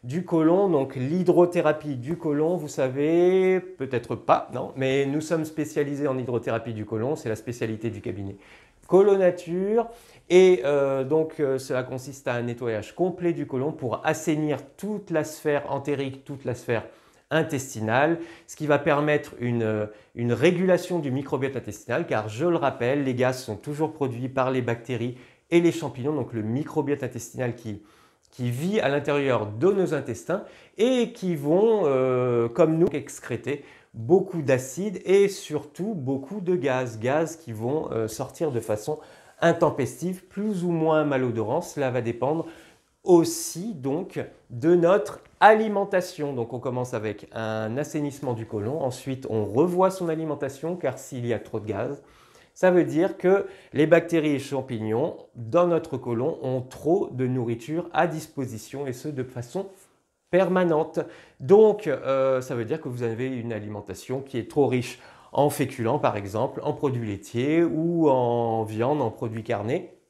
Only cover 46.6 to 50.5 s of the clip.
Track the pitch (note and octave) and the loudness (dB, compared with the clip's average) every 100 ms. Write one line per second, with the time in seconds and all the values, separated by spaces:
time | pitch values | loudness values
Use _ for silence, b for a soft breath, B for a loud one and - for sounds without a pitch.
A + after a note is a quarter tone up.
46.6 | C3 B2+ B2 A#2 G#2+ G#2 - A2+ A2 A2 | -4 -4 -4 -4 -4 -8 -10 -8 -4 -4
47.6 | G#2+ A#2+ D3+ D#3 D3 C3+ C#3 A2+ A2 G#2+ | -2 -4 -4 -4 -4 -6 -6 -6 -4 -4
48.6 | G#2 D#3 C#3 B2 - B2+ - A2 G2+ A2 | -4 -2 -4 -4 -8 -8 -2 -2 0 2
49.6 | F3 F3 F#3+ F#3 F3 D#3+ D#3+ C#3 C#3 | 2 4 2 2 -4 -4 -4 -4 -6